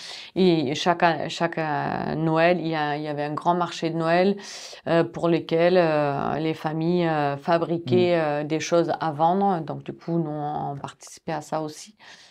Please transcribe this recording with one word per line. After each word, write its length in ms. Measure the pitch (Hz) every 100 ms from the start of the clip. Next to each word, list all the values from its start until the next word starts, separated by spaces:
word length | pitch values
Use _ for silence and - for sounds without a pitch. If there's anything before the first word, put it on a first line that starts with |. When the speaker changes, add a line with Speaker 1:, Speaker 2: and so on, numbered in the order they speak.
| - - - -
Speaker 1:
Et 380 | 185 165 131 156
chaque 280 | 185 170
a-, 240 | 170 156 160
chaque, 300 | - 165 165
euh, 580 | 156 143 143 - - 151
Noël, 460 | 160 160 170 180
il 60 | 160
y 80 | 160
a, 200 | 147 147
il 80 |
y 60 | 151
avait 160 | 147 147
un 80 |
grand 220 | 151 175 175
marché 340 | 170 - 165
de 80 | 165
Noël, 400 | 165 170 190 202 - - - - -
euh, 160 | 165
pour 240 | 165 165 170
lequel, 460 | 165 156 165 175 185
euh, 640 | 165 151 147 139 - 143
les 140 | 160
familles, 560 | 156 160 160 165 180 170
euh, 260 | 151 143 139
fabriquaient, 800 | 160 170 170 170 170 123 175 170
Speaker 2:
Mm. 60 |
Speaker 1:
euh, 220 | 156 147 151
des 160 | 156
choses 280 | - 170 151 -
à 100 | 156
vendre. 480 | 143 160 190 196 175 151
Donc, 180 | 139
du 80 | 139
coup, 260 | 139 - 170
nous, 140 | 156
on 460 | 151 147 151 147 143
participait 560 | - - - - -
à 80 | 151
ça 180 | 147 156
aussi. 360 | 156 151 - _ - - -